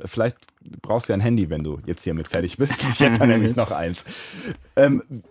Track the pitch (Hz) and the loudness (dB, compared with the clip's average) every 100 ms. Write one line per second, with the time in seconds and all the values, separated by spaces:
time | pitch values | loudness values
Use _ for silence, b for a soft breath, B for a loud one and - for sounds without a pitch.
0 | - - 113 - _ _ - - - 113 | -8 -2 -2 -2 _ _ -20 -12 -2 -2
1 | - 101 113 117 85 78 76 71 80 87 | 0 0 2 2 2 -2 -4 -6 -6 -6
2 | - 80 78 - 87 - 139 - 139 120 | -4 -6 -4 -4 -4 -2 -2 0 -2 2
3 | 139 117 127 113 110 120 107 76 85 90 | 4 6 4 4 2 0 -2 -2 -4 -6
4 | B B B B B B - - 139 139 | B B B B B B -4 4 4 4
5 | - 123 - | -2 -14 -14